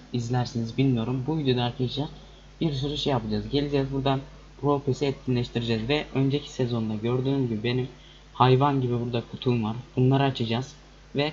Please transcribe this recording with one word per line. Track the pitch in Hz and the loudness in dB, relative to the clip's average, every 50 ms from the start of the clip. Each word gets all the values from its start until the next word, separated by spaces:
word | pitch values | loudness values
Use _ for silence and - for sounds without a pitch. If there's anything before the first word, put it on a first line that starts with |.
| - - | -8 -6
izlersiniz | - 123 117 117 127 123 120 - - 117 113 113 - 131 | -4 -4 -2 0 0 0 -2 -2 -2 -4 -4 -2 0 2
bilmiyorum. | 135 135 127 113 113 120 127 135 123 | 2 4 4 2 0 -2 -2 -2 -2
Bu | 147 160 160 | -2 -2 0
videoda | 143 131 123 123 120 | 0 0 2 2 0
arkadaşlar | 120 - - 127 117 - 135 151 160 - - - - - - - - - - | -2 -2 -2 -4 -2 -2 -4 -6 -6 -8 -14 -20 -20 -20 -20 -20 -20 -6 -2
bir | - 160 | -2 0
sürü | 143 131 143 143 151 | 0 0 -2 -2 -4
şey | 147 - 147 | -2 0 0
yapacağız. | 135 113 110 107 107 104 104 107 | 0 0 0 -2 -4 -4 -2 -2
Geleceğiz | 127 143 143 143 143 139 135 135 | -2 0 0 2 0 0 0 0
buradan | 139 135 131 135 135 135 135 - - - - - - - | -2 -2 0 0 0 0 -4 -8 -18 -20 -20 -20 -14 -2
Brawl | 135 143 147 139 - | 0 0 0 2 0
Pass'i | 131 123 - 147 | -2 0 0 0
etkinleştireceğiz | 139 135 - - 127 127 120 120 - - 120 117 117 113 110 110 127 | -2 -2 -2 -2 -2 0 0 0 -2 -4 -4 0 0 0 0 0 0
ve | 147 151 151 - - | 0 -2 -2 -2 0
önceki | 135 135 135 139 147 143 - | 0 2 2 0 -2 -4 -6
sezonda | - - 127 117 120 113 110 110 110 | -4 -2 -2 0 0 -2 -2 -2 -4
gördüğünüz | 104 110 117 123 127 127 135 139 139 131 117 | -2 -2 0 0 0 0 0 0 0 0 0
gibi | 113 104 107 | -2 -2 -2
benim | 120 123 127 123 131 - - - - - - - - | 0 0 0 -2 -4 -8 -18 -20 -20 -20 -20 -20 -14
hayvan | - - 123 127 127 127 143 147 139 135 | 2 4 6 6 8 6 6 4 2 2
gibi | 127 120 120 117 | 0 0 0 -2
burada | 120 120 120 117 113 - | -2 -2 -2 -4 -4 -6
kutum | - - - 127 123 117 107 | -12 -4 0 0 2 2 2
var. | 107 113 123 - - - | -2 -4 -6 -10 -6 0
Bunları | 127 127 131 135 135 | 2 4 4 4 4
açacağız | 139 135 131 - 117 110 113 123 135 - - - - - - - - - - | 2 0 0 -2 -2 -2 -2 -4 -4 -6 -12 -20 -20 -20 -20 -20 -20 -6 -2
ve | 135 147 156 | -2 -2 -2